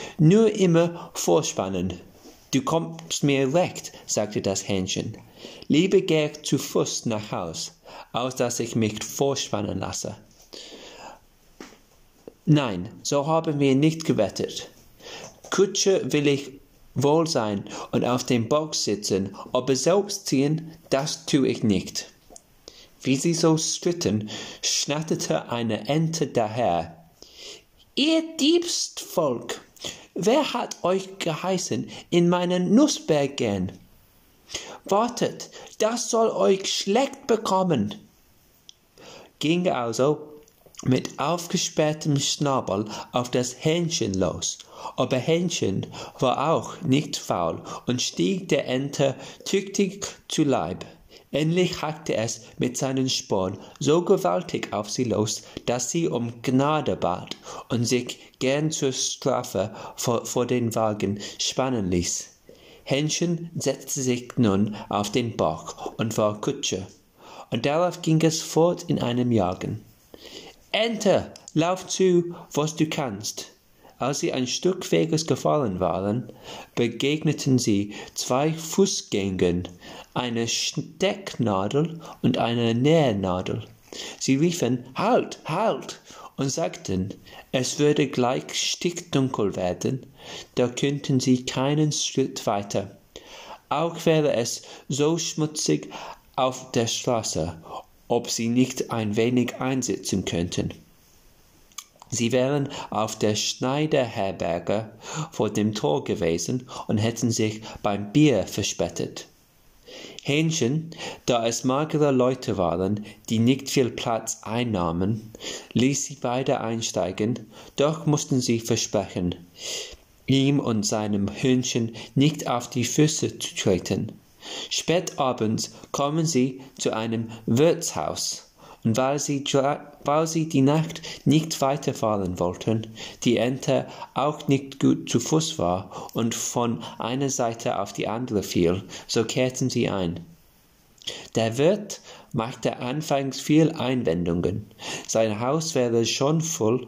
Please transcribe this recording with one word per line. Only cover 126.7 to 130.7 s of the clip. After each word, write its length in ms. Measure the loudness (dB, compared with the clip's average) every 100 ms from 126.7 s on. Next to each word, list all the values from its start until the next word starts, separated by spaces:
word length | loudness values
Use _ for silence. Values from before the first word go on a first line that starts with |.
| -4
zu 120 | -2
einem 380 | -2 -2 -2 -4 -6 0
Wirtshaus, 1000 | 4 6 4 -2 -4 -4 -4 -6 -8 -14 _ -20 -4 0
und 100 | 2
weil 240 | 2 0
sie 240 | -2 -4
dra-, 480 | 0 2 2 0 -8 -8 0
weil 200 | 2 2
sie 220 | 0 2
die 140 | 4
Nacht 400 | 6